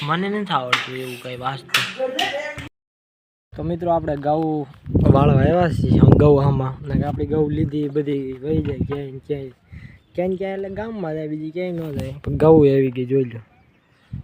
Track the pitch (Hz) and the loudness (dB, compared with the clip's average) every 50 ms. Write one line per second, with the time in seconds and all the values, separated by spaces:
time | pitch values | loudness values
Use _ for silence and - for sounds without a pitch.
0 | 147 147 165 175 196 202 208 214 202 - 160 135 127 123 120 - - 127 127 131 | -6 -4 -4 -2 -4 -4 -4 -6 -4 -2 -2 -4 -2 -2 -4 -4 -4 -6 -10 -10
1 | 131 127 123 120 123 127 127 123 123 131 139 131 - - - - - 190 - 254 | -10 -12 -12 -12 -12 -12 -10 -8 -8 -8 -8 -8 -6 -4 -4 -4 -4 -4 -6 -6
2 | 262 254 262 - 392 - 277 294 302 294 285 - 285 - - _ _ _ _ _ | -6 -6 -4 -4 -4 -4 -4 -6 -8 -10 -12 -12 -14 -16 -18 _ _ _ _ _
3 | _ _ _ _ _ _ _ _ _ _ - 156 151 165 175 165 175 170 165 165 | _ _ _ _ _ _ _ _ _ _ -12 -8 -6 -6 -6 -4 -2 0 0 0
4 | 156 151 143 143 143 147 151 160 160 156 156 151 139 135 - - - - - - | 0 -2 -4 -2 -2 -2 0 0 0 -2 -4 -4 -6 -8 -14 -16 -6 -2 0 4
5 | - - 135 139 143 147 139 131 135 151 170 180 175 160 - - - - - - | 6 8 8 8 8 6 6 6 4 4 4 4 2 2 0 0 0 2 4 6
6 | - - - - 147 147 143 135 139 143 139 131 131 131 135 - 147 139 135 139 | 8 8 8 8 8 8 6 6 4 2 0 0 -2 -4 -8 -10 -8 -4 -4 -2
7 | 143 147 139 147 147 143 151 156 151 147 151 151 156 131 147 151 147 139 139 151 | -2 -4 -4 -6 -4 -2 -2 0 0 0 -2 -2 -2 -2 -2 -4 -4 -4 -4 -4
8 | 143 143 143 139 135 131 131 123 135 151 160 160 151 147 135 131 - 131 143 143 | -2 -2 -4 -4 -6 -8 -10 -8 -6 -2 -2 -2 -2 -2 -4 -6 -6 -6 -6 -8
9 | 139 135 131 131 - - 147 139 135 127 123 _ _ _ - - - - - - | -8 -10 -14 -12 -10 -8 -8 -8 -8 -12 -16 _ _ _ -20 -20 -20 -20 -20 -20
10 | _ _ - 175 180 190 190 180 196 190 196 196 196 196 190 196 214 233 226 208 | _ _ -6 -4 -2 -2 -4 -4 -6 -6 -6 -8 -8 -10 -10 -10 -10 -10 -8 -8
11 | 175 156 156 156 156 151 151 156 156 156 156 180 180 180 175 165 160 156 135 123 | -6 -6 -6 -6 -8 -8 -8 -8 -10 -10 -8 -8 -6 -6 -6 -8 -8 -8 -8 -8
12 | 127 131 139 143 - 127 143 139 151 160 160 156 143 139 135 135 135 131 123 127 | -8 -10 -10 -10 -8 -6 -2 4 6 6 8 8 6 6 4 2 0 0 -2 -6
13 | 123 120 135 139 131 117 117 117 110 _ _ _ _ _ _ _ _ _ _ _ | -4 -2 -2 -2 -2 -4 -6 -12 -16 _ _ _ _ _ _ _ _ _ _ _
14 | _ _ - - | _ _ -16 -14